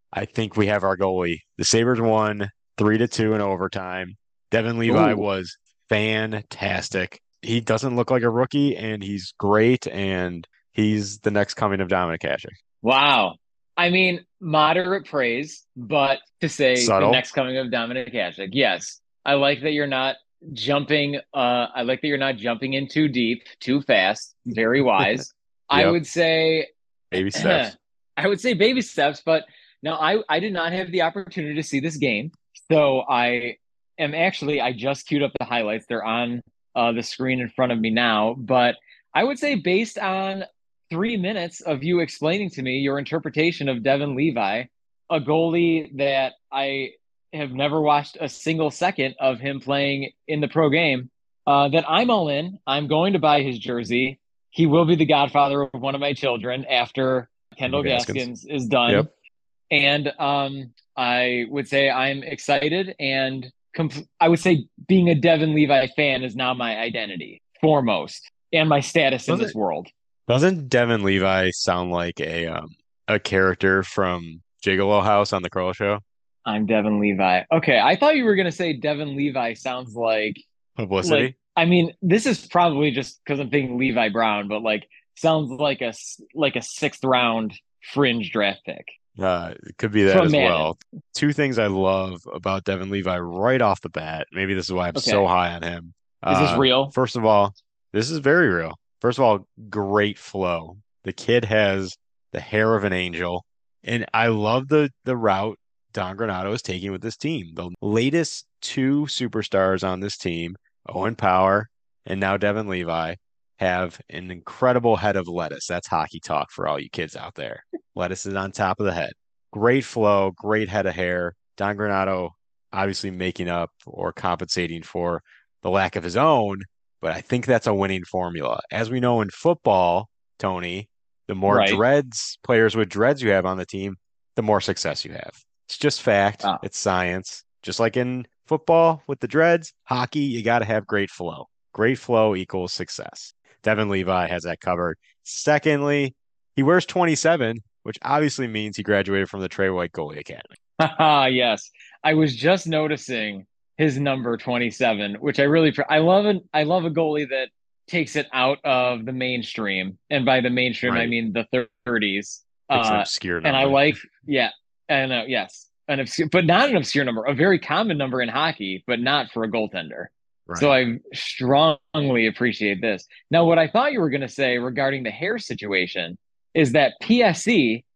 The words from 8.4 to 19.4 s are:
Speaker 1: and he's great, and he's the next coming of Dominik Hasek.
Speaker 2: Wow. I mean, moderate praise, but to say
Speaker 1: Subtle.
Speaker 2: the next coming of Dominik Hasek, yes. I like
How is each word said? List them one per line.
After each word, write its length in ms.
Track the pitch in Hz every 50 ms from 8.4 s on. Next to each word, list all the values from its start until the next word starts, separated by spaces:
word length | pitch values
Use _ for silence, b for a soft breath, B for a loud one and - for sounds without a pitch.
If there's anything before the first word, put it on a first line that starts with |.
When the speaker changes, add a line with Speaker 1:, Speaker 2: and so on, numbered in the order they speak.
| 127 131 - 147 143 143 120 82
Speaker 1:
and 260 | 104 110 107 107 98
he's 300 | 98 101 98 90 - - -
great, 500 | - 101 104 107 110 117 127 123 - -
and 600 | - 95 98 95 95 90 90 90 87 85 82 - _ _ _ _
he's 480 | - - 107 104 107 107 104 101 104 104
the 120 | - 107
next 240 | 104 104 101 - -
coming 260 | - 113 104 98 98
of 80 | 98 87
Dominik 320 | 95 92 90 85 82 80
Hasek. 320 | - 73 67 71 - - - - _ _ _ _
Speaker 2:
Wow. 540 | - 110 127 135 143 147 139 123 101 92 85 _ _ _ _ _ _ _ -
I 140 | - 175 175
mean, 360 | 180 185 190 185 180 175 - _ _ -
moderate 640 | 196 165 151 156 151 156 165 180 180 180 190 196 147 -
praise, 580 | - 147 127 120 117 123 147 156 - - _ _ -
but 440 | 127 120 107 151 147 143 139 135 - _ _ _ -
to 80 | - 156
say 260 | - - 147 131 127
Speaker 1:
Subtle. 340 | 123 123 117 104 95 95 104
Speaker 2:
the 60 | 120
next 160 | 127 127 -
coming 260 | - 147 131 127 131 131
of 100 | 131 123
Dominik 460 | 113 120 117 117 123 127 123 117 113
Hasek, 360 | 120 98 87 82 - 98 98 95
yes. 480 | 135 135 110 92 85 - - - - _ _ _ _ -
I 80 | - 143
like 280 | 139